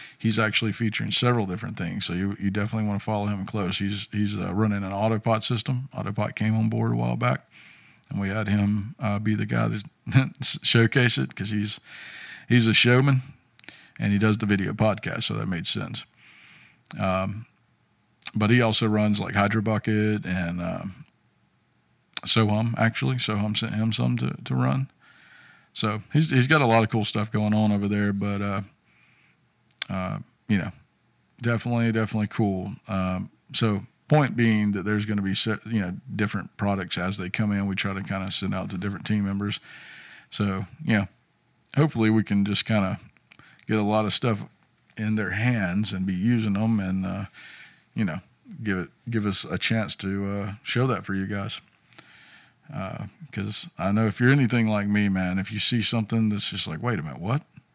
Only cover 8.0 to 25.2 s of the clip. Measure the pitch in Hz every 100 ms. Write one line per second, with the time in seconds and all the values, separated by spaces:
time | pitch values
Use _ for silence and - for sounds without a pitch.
8 | - 98 98 107 101 104 101 104 104 -
9 | 104 101 107 107 107 117 113 107 - _
10 | - 135 131 - - - - 117 113 135
11 | 120 131 131 - 101 107 107 - - -
12 | - - - - - 123 113 104 120 123
13 | 143 131 - - _ _ - - - -
14 | 107 101 110 104 101 101 95 104 110 98
15 | - - - 107 - 87 - - - -
16 | - _ - - - - - _ - -
17 | 95 95 95 101 117 _ _ _ _ _
18 | _ _ - - 107 123 113 107 113 107
19 | 107 104 92 101 101 110 107 107 - 107
20 | 107 107 87 90 85 87 87 90 95 95
21 | - _ _ _ _ _ _ _ _ _
22 | _ - - 117 107 107 117 117 113 -
23 | 131 127 - 104 104 107 113 107 113 110
24 | 123 120 123 - - 131 127 135 139 _
25 | _ -